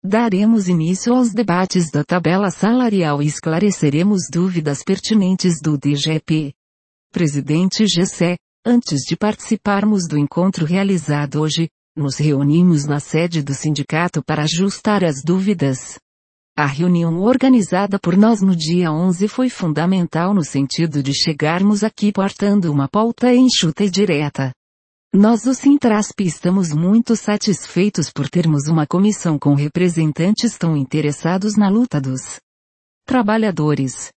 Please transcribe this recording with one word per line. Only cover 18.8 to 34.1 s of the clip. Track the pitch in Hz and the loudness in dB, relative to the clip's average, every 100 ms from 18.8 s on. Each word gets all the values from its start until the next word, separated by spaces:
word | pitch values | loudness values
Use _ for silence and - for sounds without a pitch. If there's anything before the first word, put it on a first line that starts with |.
| 170 | 0
onze | 156 185 175 208 | 0 0 0 -2
foi | - 254 | 0 -4
fundamental | - 170 147 170 190 170 165 180 202 | -2 -2 0 0 0 0 -2 0 0
no | |
sentido | 143 139 139 - 165 143 | 0 -2 -2 -2 -2 -2
de | 135 | -4
chegarmos | 139 - 147 151 175 202 208 | -2 -2 0 -2 2 2 2
aqui | 214 - 208 | -2 0 -2
portando | 196 196 - 202 202 175 | 0 -4 -2 0 0 0
uma | 143 135 | 0 0
pauta | 208 226 - 247 | 0 -2 0 2
enxuta | 247 254 - 170 - | 4 4 2 -2 0
e | 202 | -2
direta. | 180 202 147 147 - 135 - _ _ _ _ _ | 0 0 0 -2 -4 -6 -6 _ _ _ _ _
Nós, | 196 208 233 254 | 4 4 4 0
o | 254 | 2
Sintrasp, | 277 285 240 214 208 - | 4 4 4 0 -2 -2
estamos | 185 - 180 190 175 | -4 -2 0 0 0
muito | 151 175 220 233 220 | 0 2 2 2 -2
satisfeitos | - 208 - 170 - 170 208 - 151 | 0 -2 0 -2 -2 0 0 0 -6
por | - 147 | -4 -2
termos | 175 165 147 143 | 0 2 0 0
uma | 160 147 | 0 0
comissão | 175 208 202 175 147 | 2 2 0 -2 0
com | 143 143 | 2 2
representantes | 147 170 180 165 156 147 175 220 233 - | 0 0 0 2 -2 0 0 0 -2 -2
tão | 165 151 | -2 -2
interessados | 135 151 151 143 165 185 208 208 | -2 -2 -2 -2 -2 -2 0 2
na | 202 | 2
luta | 214 247 147 | 2 0 -2
dos | 131 131 - - _ _ _ _ _ _ | -4 -8 -10 -18 _ _ _ _ _ _
trabalhadores. | - 254 208 220 220 160 151 143 131 - - | -2 0 0 0 0 0 0 0 -2 -6 -16